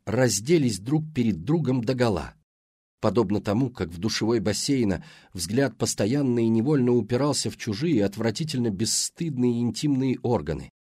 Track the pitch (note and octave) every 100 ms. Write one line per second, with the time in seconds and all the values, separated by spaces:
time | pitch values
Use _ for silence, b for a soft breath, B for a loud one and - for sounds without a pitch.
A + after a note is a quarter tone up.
0 | - A2+ B2+ G2+ A#2+ F3 B2 F#2+ A2+ D#3
1 | D#3 C3 A#2 E2 G2 E3 B2+ C3 A2 B2+
2 | A#2+ F2 C2 - _ _ _ _ _ _
3 | A2 G2+ G2 G#2 G#2 G#2 B2+ - E2+ E2+
4 | A2 - A2 A#2+ G2 G2 - C#3 G#2 E2+
5 | B B B F#2 E2+ A#2 C3+ - A2+ -
6 | G#2 C#3+ C3+ A#2+ A2+ A2+ B2+ D3 B2 A#2+
7 | G#2 A#2+ C#3+ C3+ A2 - - G#2 E3+ B2
8 | G2 G2+ A2 - D#3 B2+ A#2 F#2+ A2 -
9 | - - E3 B2 B2 A#2 A#2+ - D3+ C3
10 | C3 - A2+ G#2+ D2 C#2 C2 _ _